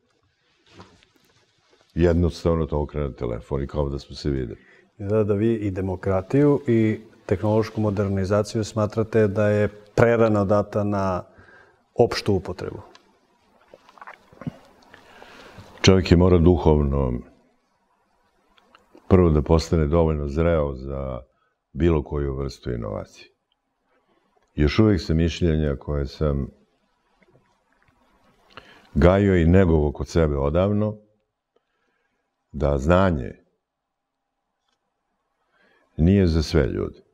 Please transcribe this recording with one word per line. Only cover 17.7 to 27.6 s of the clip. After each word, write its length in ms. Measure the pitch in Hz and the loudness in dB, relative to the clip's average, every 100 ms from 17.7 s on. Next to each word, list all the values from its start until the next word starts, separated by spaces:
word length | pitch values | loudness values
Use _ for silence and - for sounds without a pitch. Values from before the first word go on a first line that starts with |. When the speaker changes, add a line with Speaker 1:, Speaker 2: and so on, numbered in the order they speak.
| _ _ _ _ _ _ _ _ _ _ _ _ - - | _ _ _ _ _ _ _ _ _ _ _ _ -16 2
Speaker 1:
prvo 220 | 95 87 | 4 6
da 120 | 76 | 2
postane 440 | 71 82 - 85 73 | 2 2 2 0 2
dovoljno 420 | 85 80 73 71 | 2 0 -2 -4
zreo 460 | 73 85 82 71 | -2 0 0 -2
za 460 | 65 67 69 67 60 - _ _ _ _ | -8 -10 -10 -10 -12 -14 _ _ _ _
bilo 300 | 67 85 78 | -2 0 0
koju 340 | 69 73 69 67 | -2 -6 -6 -6
vrstu 340 | 69 - 64 | -10 -10 -10
inovacije. 600 | 60 53 50 - - - _ _ _ _ _ _ _ _ _ _ _ _ | -8 -8 -10 -14 -20 -20 _ _ _ _ _ _ _ _ _ _ _ _
Još 240 | - 73 - | 0 2 4
uvek 220 | 107 92 | 2 2
sam 160 | - 80 | 0 -2
mišljenja 600 | 82 - 85 78 76 69 | -2 -2 -2 0 -2 -4
koje 300 | - 73 69 | -6 -6 -6
sam 420 | - 76 69 65 - _ _ _ _ _ _ _ _ _ _ | -4 -4 -4 -6 -14 _ _ _ _ _ _ _ _ _ _